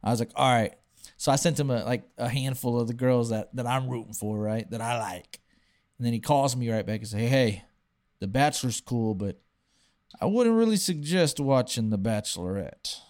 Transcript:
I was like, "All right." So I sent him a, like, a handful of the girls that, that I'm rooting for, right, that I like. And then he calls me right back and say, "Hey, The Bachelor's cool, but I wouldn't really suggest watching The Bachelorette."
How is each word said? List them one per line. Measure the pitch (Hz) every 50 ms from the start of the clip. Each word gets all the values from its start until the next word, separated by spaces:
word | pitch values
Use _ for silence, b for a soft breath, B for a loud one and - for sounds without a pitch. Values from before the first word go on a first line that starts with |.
| -
I | 202
was | 233 220
like, | - 233 -
"All | - 135 131
right." | 123 120 110 - - _ _ _ B B B B B
So | B - - 135
I |
sent | 135 - 175 151 127
him | 147 139
a, | 127 117 95
like, | - 123 123 - _ _ -
a | 120 120
handful | 117 135 131 135 131 127 - 127 120 120
of | 117 113
the | 120
girls | 117 127 127 127 123 117 117
that, | 113 107 107 - -
that | 127 120
I'm | 117 123 131 131 127
rooting | 127 120 110 - 110
for, | - - 104 107 104
right, | 107 107 110 113 110 -
that | - 113
I | 113 117 123 117
like. | 110 98 92 90 - _ - - _ _ _ _ _ _ _ _ _ _ _
And | _ 127
then | 120 117
he | 113
calls | 110 - 147 143 135 139 123
me | 127 120 117
right | 113 110 101
back | - 107 107
and | 101 110
say, | 110 104 113
"Hey, | 120 131 135 127 113 98 92 - _ _ _ _ _ _ _ _ _ _ _
The | -
Bachelor's | 98 98 131 139 151 - - - 131 113 -
cool, | - - 127 120 113 110 107
but | 95 101 98 90 - _ _ _ _ b b b b b b b b b b b -
I | -
wouldn't | 170 202 240 247 233 226
really | 226 226 220 220
suggest | 196 - - 180 151 147 147 175 185 175 147 - -
watching | 143 135 139 131 123 120 - - 113 110
The | 110 101
Bachelorette." | 95 113 110 104 104 - - - 87 90 95 101 90 - - _ _ - - - - _